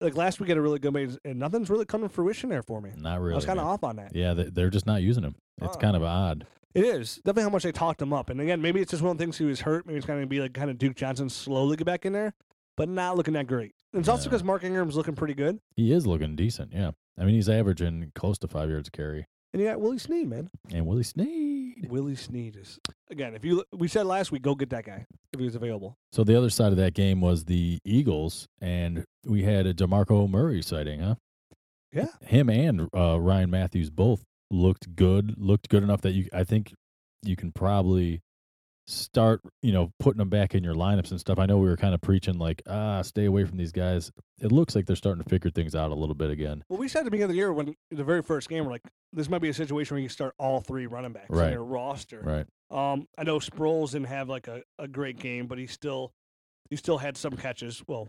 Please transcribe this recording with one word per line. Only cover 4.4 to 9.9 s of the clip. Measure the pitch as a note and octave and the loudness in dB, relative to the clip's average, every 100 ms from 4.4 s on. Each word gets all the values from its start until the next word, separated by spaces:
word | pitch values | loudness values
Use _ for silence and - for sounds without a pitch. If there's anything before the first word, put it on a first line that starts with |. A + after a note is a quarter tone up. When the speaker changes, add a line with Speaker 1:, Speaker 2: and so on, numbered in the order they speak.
| F2 | 0
Speaker 2:
they're | F2+ F2+ | 0 2
just | G2 G#2+ | 2 2
not | G#2+ | 2
using | F#2 A#2+ | 2 2
him. | D#2 C#2+ _ - | -2 -6 _ -8
It's | F3 F3 | -8 0
Speaker 1:
Uh-uh. | |
Speaker 2:
kind | G#2+ F#2 | 2 2
of | |
odd. | E2 F2 F#2+ D#2 - _ _ | 2 0 0 -2 -8 _ _
Speaker 1:
It | F#3 | 0
is. | A3 F3 A2+ - | 2 0 -4 -4
Definitely | F#3 G3+ | -2 0
how | G#3 | 2
much | G3+ | 0
they | F3 | -2
talked | - E3 D3+ | -2 -2 -2
him | C#3 | -2
up. | C#3+ - | -2 -4
And | C3 | -4
again, | D3+ F3 | -2 0
maybe | D#3+ F#3+ | 2 0
it's | F#3 | 0
just | E3+ | 0
one | F3 | -2
of | D#3+ | 0
the | |
things | E3+ D#3 | -4 -2
he | D#3 | -2
was | C3 | 0
hurt. | - D#3+ | 0 -2
Maybe | F3 | -2